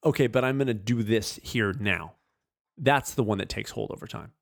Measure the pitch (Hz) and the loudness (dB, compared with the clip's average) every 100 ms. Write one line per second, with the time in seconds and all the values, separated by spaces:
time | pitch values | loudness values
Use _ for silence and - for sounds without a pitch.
0 | 160 139 131 120 127 135 135 110 101 120 | 0 2 4 4 2 2 0 0 0 0
1 | 107 110 104 - - 127 104 92 104 87 | 2 2 0 -10 -6 0 0 0 -2 -2
2 | 80 - _ _ _ _ _ _ 135 143 | -4 -16 _ _ _ _ _ _ 4 4
3 | - - 110 101 92 - 110 - 104 - | 2 -2 0 0 -2 -6 -8 -6 -8 -8
4 | - - - _ | -12 -12 -14 _